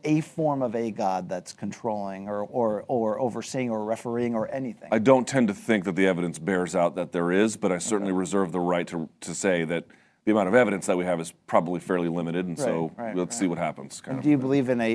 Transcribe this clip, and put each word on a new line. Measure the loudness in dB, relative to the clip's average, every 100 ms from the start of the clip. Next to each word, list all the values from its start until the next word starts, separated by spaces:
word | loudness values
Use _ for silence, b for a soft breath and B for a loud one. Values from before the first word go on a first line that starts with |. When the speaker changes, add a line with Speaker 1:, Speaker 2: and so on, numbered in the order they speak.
| 0
Speaker 1:
a | 0
form | 0 -2 -2 0
of | -2
a | -2 -4
God | -2 -2 -2 -4
that's | -8 -8
controlling | -10 -10 -6 -6 -4 -6 -8 -6
or, | -6
or, | -4 -2 0 -2 -2
or | 0 0 0
overseeing | -2 -4 -6 -4 -2
or | -2
refereeing | -2 -4 -4 -2 0 -2
or | -2
anything? | -4 -8 -10 -2
Speaker 2:
I | 2
don't | 6 6 6
tend | 2 2
to |
think | 0 0 0
that | 2 2
the | 4
evidence | 4 -2 -4
bears | -2 0 2 2
out | 2 2
that | -4
there | -2 2
is, | 4 4 2
but | 0
I | 0
certainly | 0 0 0
Speaker 1:
Okay. | 0
Speaker 2:
reserve | 0 0 0
the | 0
right | 0 0 -2
to, | -6 -8 _
to | -10 -2
say | 2 2 0
that | -4 -6 b b b
the | 2
amount | 2 6
of | 6
evidence | 4 2 0
that | 0
we | 0
have | -2
is | -4 -12 0
probably | 2 2 -4
fairly | -2 0 0
limited, | -2 -2 -2 -4
and | -2
so | -2 -2 -4 -6
Speaker 1:
Right, | -6
right, | -4
Speaker 2:
let's | -4 -2
Speaker 1:
right. |
Speaker 2:
see | -2
what | 0
happens, | -4 -6 -14 -16
kind | -10
Speaker 1:
And | -2
Speaker 2:
of |
Speaker 1:
do | 2
you | 2
Speaker 2:
thing. |
Speaker 1:
believe | 4 0 2
in | 2
a, | 2